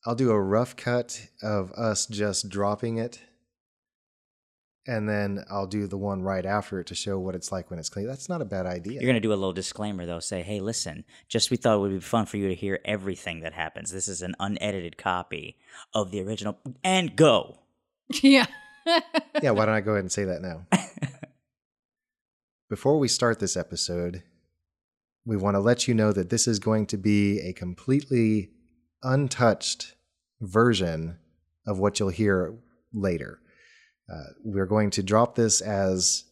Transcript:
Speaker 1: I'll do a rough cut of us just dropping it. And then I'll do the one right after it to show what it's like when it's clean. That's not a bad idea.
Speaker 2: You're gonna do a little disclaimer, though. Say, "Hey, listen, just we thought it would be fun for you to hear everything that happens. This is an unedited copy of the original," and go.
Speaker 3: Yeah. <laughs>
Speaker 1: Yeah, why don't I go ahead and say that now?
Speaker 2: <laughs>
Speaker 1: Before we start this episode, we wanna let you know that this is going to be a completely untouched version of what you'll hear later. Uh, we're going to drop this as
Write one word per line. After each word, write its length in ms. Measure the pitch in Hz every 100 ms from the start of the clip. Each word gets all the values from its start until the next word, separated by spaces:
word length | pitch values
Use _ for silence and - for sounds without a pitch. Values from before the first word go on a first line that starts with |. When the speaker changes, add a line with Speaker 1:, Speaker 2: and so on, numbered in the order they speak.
| -
Speaker 1:
I'll 80 |
do 160 | 120 127
a 100 | 107
rough 360 | 95 104 123 -
cut 440 | - 123 120 - - _
of 300 | 110 104 92
us 340 | - 113 104 -
just 420 | 107 104 95 104
dropping 500 | 95 101 104 117 113
it. 220 | 113 - - _ _ _ _ _ _ _ _ _ _ _ _ _ _ _ -
And 200 | 117 107
then 360 | 104 101 98 -
I'll 160 | 101 98
do 220 | 104 101
the 100 | 98
one 240 | 101 95
right 240 | 92 95 92
after 320 | 104 101 98
it 80 | 87
to 60 |
show 240 | 92 - 98
what 160 | 92
it's 160 | 92 -
like 200 | 95 87
when 100 | 87
it's 80 | 78
clean. 180 | - 107
That's 220 | 135 -
not 120 | 175
a 40 |
bad 220 | 117 98 90
idea. 340 | 90 87 127
Speaker 2:
You're 80 | 127
gonna 100 | 120
do 120 | 107
a 20 |
little 180 | 101 95
disclaimer, 540 | 92 92 - 104 98 87
though. 140 | 85
Say, 220 | - 95
"Hey, 180 | 87 104
listen, 440 | 98 113 - 76 - - _
just 220 | 117 -
we 60 | 123
thought 180 | 123
it 60 | 107
would 100 | 101
be 80 | 95
fun 260 | - 117 104
for 100 | 104
you 100 | 98
to 60 |
hear 240 | 90 98 95
everything 560 | - 104 95 90 - 82
that 120 | 80
happens. 380 | 80 80 - 85
This 160 | 92 98
is 160 | 90
an 140 | 90 -
unedited 580 | 98 104 104 98 85 80
copy 600 | - 90 90 78 76 - _ - -
of 200 | 110 98
the 80 | 98
original," 340 | 95 107 101 101 - -
and 300 | 185 185 170 -
go. 420 | 156 110 - - _ _ _ _ _ 254
Speaker 3:
Yeah. 240 | 269 269 240 - - - -
<laughs> 0 | 339 330 320 311 302
Speaker 1:
Yeah, 80 | 139
why 160 | 107 107
don't 80 |
I 60 | 110
go 100 | 101
ahead 140 | 107
and 80 | 92
say 100 | - 98
that 140 | 87
now? 240 | 92 85 92
Speaker 2:
<laughs> 80 | - - - - - - _ _ _ _ _ _ _ _ _ _ _ _ _ _
Speaker 1:
Before 280 | 104 135 151
we 80 | 131
start 320 | - 120 113
this 160 | 98 -
episode, 680 | 82 85 - 87 87 90 - _ _ _ _ _ _ _ _ _
we 120 | - 107
wanna 220 | 98 101
let 280 | 104 120 -
you 60 |
know 180 | 113 107
that 180 | 98 90
this 160 | 117 -
is 140 | 107
going 260 | 110 110 104
to 100 | 104
be 440 | 98 104 101 104
a 120 | 90
completely 1000 | 90 90 90 - 139 139 127 110 107 95 _ _ _ _ _
untouched 920 | 131 131 139 - 120 101 - - - _ _ _ _ _
version 800 | 107 101 120 104 90 80 80 85 _ _ _ _ -
of 140 | 98
what 180 | 101 101
you'll 100 | 98
hear 440 | 85 107 95 85 113 _ _ _
later. 480 | 107 98 85 - - _ _ _ _ _ _ _
Uh, 220 | 85 73 -
we're 220 | 113 98 95
going 240 | 107 104
to 120 | -
drop 320 | 95 107 120
this 260 | - 113 104
as 640 | 98 101 95 92 90 - -